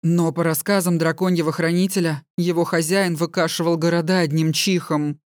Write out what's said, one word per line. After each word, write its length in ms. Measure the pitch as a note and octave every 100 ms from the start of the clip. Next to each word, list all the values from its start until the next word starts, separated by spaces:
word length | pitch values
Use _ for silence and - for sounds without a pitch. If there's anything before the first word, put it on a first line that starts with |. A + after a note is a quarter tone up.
Но 280 | E3+ E3+ E3
по 120 | D3+
рассказам 540 | E3+ D#3 - G3+ F3+ E3+
драконьего 540 | E3 D#3+ F#3 F3 D#3
хранителя, 720 | D3+ E3 F3 F#3+ G3 E3 D3 _ -
его 280 | F3 E3+
хозяин 520 | E3 E3+ D#3+ F#3+ F#3+ D#3+
выкашивал 640 | E3 - E3 - E3+ E3
города 420 | E3+ E3+ E3 F#3
одним 320 | E3 D#3 D#3+
чихом. 720 | D#3+ - F3+ - D3+ D3 D3